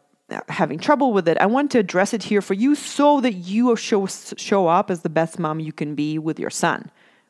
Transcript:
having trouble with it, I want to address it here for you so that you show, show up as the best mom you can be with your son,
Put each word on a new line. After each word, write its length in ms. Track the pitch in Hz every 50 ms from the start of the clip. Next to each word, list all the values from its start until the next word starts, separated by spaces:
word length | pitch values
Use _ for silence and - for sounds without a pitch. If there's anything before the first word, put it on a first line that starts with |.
| _ _ _ _ _ - 53 - - -
having 300 | 156 - 170 147 147 165
trouble 340 | - 294 294 254 285 254 208
with 140 | 196 165
it, 100 | 170 156 -
I 60 | 180
want 260 | 202 240 269 294 277
to 80 | - 240
address 340 | 190 - - - - - 247
it 100 | 202 -
here 180 | - 208 202
for 120 | 190 - 196
you 220 | 190 240 285 294
so 460 | - - - - - 285 294 294 277
that 120 | 233 254 196
you 420 | 180 170 185 202 226 247 247 226
show, 300 | 220 - - 226 196 190
show 600 | 185 - - - - - - - - 208 196 180
up 240 | 160 170 190 208 -
as 100 | 180 165
the 80 | - 170
best 300 | 156 160 165 165 - -
mom 200 | 170 156 156 160
you 140 | 156 156 -
can 220 | - 156 147 151
be 240 | 143 147 156 156 156
with 200 | 156 160 151 -
your 120 | - -
son, 400 | - - 190 160 120 - - - _ _ _ _ _ _ _